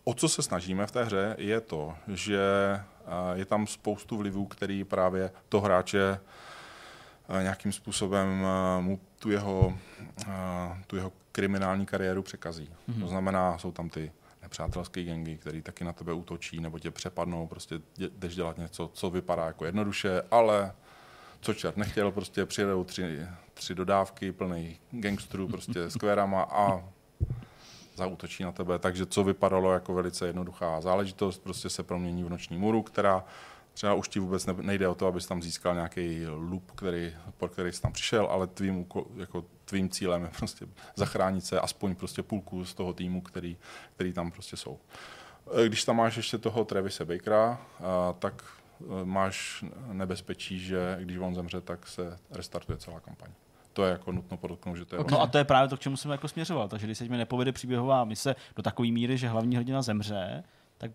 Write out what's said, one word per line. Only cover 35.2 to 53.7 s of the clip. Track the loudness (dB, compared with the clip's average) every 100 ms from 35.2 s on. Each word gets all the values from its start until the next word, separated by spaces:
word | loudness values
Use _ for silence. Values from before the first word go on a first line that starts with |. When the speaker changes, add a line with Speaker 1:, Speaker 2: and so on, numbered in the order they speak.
| -2
Speaker 1:
tam | -4
získal | -4 -2 0 0
nějaký | -2 -4 -4 -4 -6
loop, | -6 -4 -6 -8
který, | -6 -4 -2 -4 -8 -14 -6
po | -6
který | -2 -4
jsi | -2
tam | -4
přišel, | -2 2 4 4
ale | 2 0
tvým | -2 -2 -2 -4
úko-, | -6 -6 -10
jako | -8 -8 -8 -16 -4
tvým | 0 0
cílem | 0 0 0
je | -2 -6
prostě | -6 -6 -16 -16 -10 -2
zachránit | 0 2 2 2 0
se | 0
aspoň | 0 0 -2 -2
prostě | -4 -6
půlku | -4 -6 -4 -8 -6
z |
toho | -4 -4
týmu, | -4 -4 -4
který, | -6 -8 -8 -10 -14 -18 -12 -4
který | -4
tam | -2 -6
prostě | -8 -12 -12
jsou. | -12 -14 -16 -18 -18 -18 -20 -18 0 6
E, | 6
když | 4 4
tam | 4
máš | 4 2
ještě | -2 -2
toho | 0 2 2
Travise | 0 0 -4 -4
Bakera, | -4 4 6 6 2 -10 -8
a, | 0 2 2 0
tak, | -4 -6 -14 -20 -20 -16 -8 -6
e, | 0
máš | 2 2 0 -8 -10 -10 -10 -8
nebezpečí, | -4 -4 -4 -6 -8 -8 -8
že | -2 0 0 -2
když | -6 -4
on | -4 -4
zemře, | -4 -6
tak | -8 -10 -10
se | -8 -8 -10 -12
restartuje | -12 -10 -8 -6 -8
celá | -10 -14
kampaň. | -14 -16 -18 -20 _ -20 -6